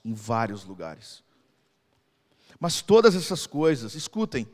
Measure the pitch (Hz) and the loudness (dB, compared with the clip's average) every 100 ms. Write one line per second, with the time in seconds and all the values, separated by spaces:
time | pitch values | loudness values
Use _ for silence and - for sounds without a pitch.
0 | 113 110 107 113 113 101 95 92 82 76 | -10 -10 -4 -2 -2 -6 -14 -14 -14 -16
1 | - - _ _ _ _ _ _ _ _ | -20 -20 _ _ _ _ _ _ _ _
2 | _ _ _ _ _ - 170 - - 214 | _ _ _ _ _ -8 -6 -4 4 6
3 | 226 185 165 185 - 143 160 143 113 156 | 8 4 -2 -6 -6 0 0 0 -4 -12
4 | - 214 220 135 107 | -10 -6 -4 -4 -8